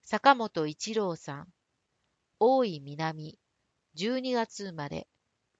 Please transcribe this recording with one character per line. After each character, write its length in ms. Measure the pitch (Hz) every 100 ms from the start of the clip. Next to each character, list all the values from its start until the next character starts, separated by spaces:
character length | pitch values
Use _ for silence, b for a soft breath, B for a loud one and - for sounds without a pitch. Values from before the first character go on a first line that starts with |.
坂 300 | - 208 269
本 320 | 262 220 170 151
一 280 | 156 214
郎 220 | 220 196 160
さ 200 | - 139
ん、 120 | 170 _ _ _ _ _ _ _ _ _
大 260 | 226 269
井 160 | 233 151
南、 580 | 139 147 160 156 156 - _ _ _ _ _
十 260 | 151 208 254
二 140 | 254
月 320 | 247 226 - 196
生 60 |
ま 160 | 160 143
れ。 200 | 160 - _ _ _ _